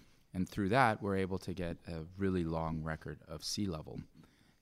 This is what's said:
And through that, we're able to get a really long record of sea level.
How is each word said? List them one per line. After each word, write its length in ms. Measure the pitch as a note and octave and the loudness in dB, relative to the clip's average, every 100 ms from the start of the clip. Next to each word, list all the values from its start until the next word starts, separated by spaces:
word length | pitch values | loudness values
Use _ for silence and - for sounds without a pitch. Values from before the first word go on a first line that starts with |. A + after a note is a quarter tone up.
| - - _ | -20 -20 _
And 160 | F#2+ F2+ | -2 -2
through 200 | - G2 | 0 4
that, 320 | A#2+ B2 G#2 | 6 6 4
we're 160 | G#2 G2 | 2 2
able 200 | F#2+ F#2+ | 2 -2
to 160 | - | -4
get 240 | F2 F2 E2+ - | -4 -2 -4 -6
a 120 | E2 D#2+ F#2 | -8 -8 -2
really 260 | G2 F#2 | 2 2
long 380 | E2 E2 D#2+ D#2+ | 2 2 0 0
record 360 | D#2 D#2+ E2 D2 - | -2 -4 -6 -10 -10
of 160 | D#2+ | -8
sea 240 | - - G2+ | -6 -2 -2
level. 320 | D#2+ - B1+ - - - _ _ _ | -2 -6 -10 -10 -16 -20 _ _ _